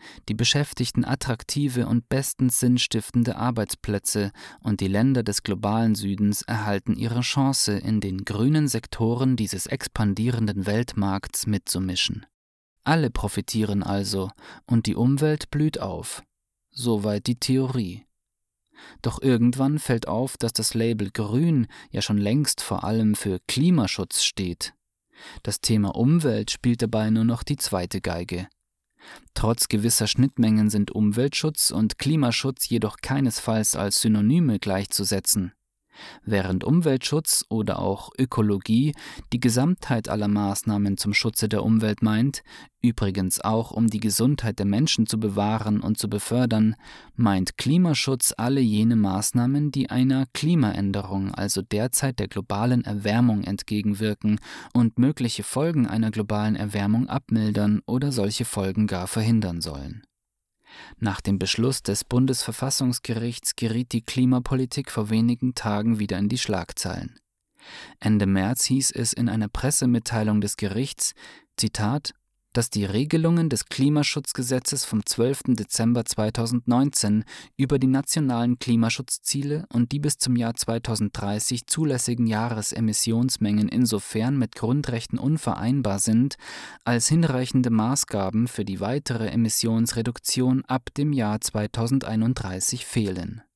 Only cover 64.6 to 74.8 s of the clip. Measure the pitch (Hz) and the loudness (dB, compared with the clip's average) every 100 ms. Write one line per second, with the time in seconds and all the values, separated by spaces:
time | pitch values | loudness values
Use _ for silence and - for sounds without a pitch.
64.6 | 127 - 131 - 107 110 117 120 127 123 | -2 -6 -6 -6 0 2 2 2 -2 -2
65.6 | 113 104 110 110 104 95 101 123 - 95 | -2 0 0 0 0 0 0 -2 -2 -4
66.6 | 85 - 92 87 87 - _ _ _ _ | -4 -8 -6 -6 -10 -14 _ _ _ _
67.6 | - - - - 107 107 98 98 95 127 | -20 -20 -20 -4 2 4 4 2 2 0
68.6 | - 131 135 - 117 - 120 113 107 - | 0 2 0 -2 -4 0 -2 0 -2 -2
69.6 | 127 - 123 120 - 117 107 107 104 - | 0 2 2 2 0 0 2 2 0 -2
70.6 | 101 101 135 - - - - - _ - | -4 -2 -4 -4 -6 -6 -20 -20 _ -2
71.6 | 107 - 107 147 - - _ _ _ 123 | -2 0 0 -2 -4 -14 _ _ _ -2
72.6 | 117 107 98 104 151 165 165 170 165 123 | -2 -2 0 0 2 2 4 2 2 -2
73.6 | - - 139 151 143 151 - - 123 127 | -4 0 2 4 0 -2 -6 -6 -2 -2
74.6 | - 143 | -2 -4